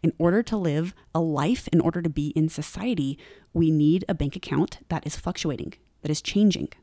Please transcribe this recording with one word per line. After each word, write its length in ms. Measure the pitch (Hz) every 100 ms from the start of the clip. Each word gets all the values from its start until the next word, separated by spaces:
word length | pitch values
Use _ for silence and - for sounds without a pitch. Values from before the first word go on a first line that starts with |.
In 80 | 160 -
order 240 | 170 196
to 140 | 233 220
live 360 | 175 147 170 - _
a 80 | 160
life, 480 | 160 147 151 254 -
in 100 | 175
order 220 | 165 175
to 80 | 165
be 240 | 147 147 -
in 140 | 156
society, 680 | - 147 - 220 202 135 143 - - _
we 180 | 165 160
need 320 | 156 151 175 -
a 40 |
bank 220 | 165 147 185
account 440 | - 143 170 - -
that 180 | 160 147
is 80 | -
fluctuating, 580 | - 185 160 135 - - _ _
that 100 | -
is 100 | 151
changing. 460 | - 202 208 - - -